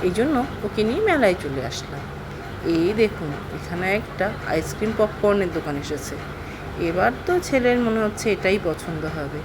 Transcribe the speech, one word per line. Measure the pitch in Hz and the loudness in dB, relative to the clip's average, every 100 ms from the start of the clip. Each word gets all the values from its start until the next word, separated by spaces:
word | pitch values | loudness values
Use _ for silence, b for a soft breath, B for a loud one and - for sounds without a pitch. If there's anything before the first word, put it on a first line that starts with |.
| 180 | 0
এই | 180 | 2
জন্য | 262 277 254 - 208 | 2 2 0 -4 -4
ওকে | 226 214 | 0 0
নিয়ে | 285 440 | 2 4
মেলায় | 320 220 180 | 6 4 4
চলে | 143 135 120 | -2 -4 -4
আসলাম। | - - - - - - - - - - | -6 -8 -8 -8 -10 -10 -10 -10 -6 0
এই | 165 175 220 | 2 2 4
দেখুন, | 220 - 160 147 - - | 2 2 -6 -6 -6 -8
এখানে | - 175 185 202 | -6 -2 0 0
একটা | - - 190 220 - | -2 -2 -2 -2 -2
আইসক্রিম | 160 160 - 214 220 | -2 -2 -2 -2 2
পপকর্নের | 214 - 208 202 185 160 | 2 4 2 4 2 -2
দোকান | 151 143 | -4 -6
এসেছে। | 139 147 - 143 151 - B B - - 170 | -4 -6 -6 -8 -8 -10 B B -10 -2 0
এবার | 170 214 247 - | 2 2 2 0
তো | 359 349 | 0 4
ছেলের | 269 247 247 233 | 4 4 4 4
মনে | 220 | 2
হচ্ছে | 214 208 233 | 0 0 0
এটাই | 196 185 202 175 | 2 4 2 2
পছন্দ | 151 - 160 156 156 | -2 -4 -4 -4 -4
হবে। | 143 147 | -4 -6